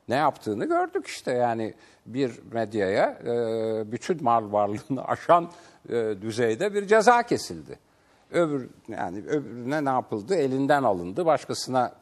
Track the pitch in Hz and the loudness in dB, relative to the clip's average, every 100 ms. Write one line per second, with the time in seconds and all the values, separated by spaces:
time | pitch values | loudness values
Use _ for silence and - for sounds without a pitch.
0 | - 127 151 - 107 104 302 339 359 381 | -4 0 0 0 -4 -4 0 0 0 -4
1 | - - - 123 123 113 107 - - _ | -8 -8 -4 0 0 0 -4 -8 -20 _
2 | - 123 127 104 - 113 107 110 95 113 | -10 -4 -4 -4 -8 -4 -2 0 2 2
3 | 190 - - 120 113 113 110 110 107 120 | 0 -2 -4 -2 -2 -2 -2 -4 -4 -6
4 | - 165 123 117 104 104 101 110 - 131 | -4 -2 2 2 2 2 2 -2 -6 -6
5 | - 123 - 170 170 - - - - 117 | -4 -2 4 4 4 -10 -20 -20 -6 -2
6 | 110 98 110 110 117 113 202 202 196 220 | -2 -4 -4 0 0 2 -2 -2 4 6
7 | 208 240 233 123 - 82 65 - _ _ | 8 6 4 -2 -2 -12 -14 -18 _ _
8 | _ _ _ 156 165 143 120 - - 101 | _ _ _ 0 0 -2 -6 -14 -12 -8
9 | 92 98 80 147 117 120 120 156 139 127 | -6 -8 -4 -4 -4 -10 -4 -2 0 0
10 | - 107 101 185 139 135 139 143 123 92 | -2 -4 -2 0 0 2 2 4 4 2
11 | 87 123 165 143 - 120 - 127 117 - | -2 0 2 2 0 -8 -2 0 0 -4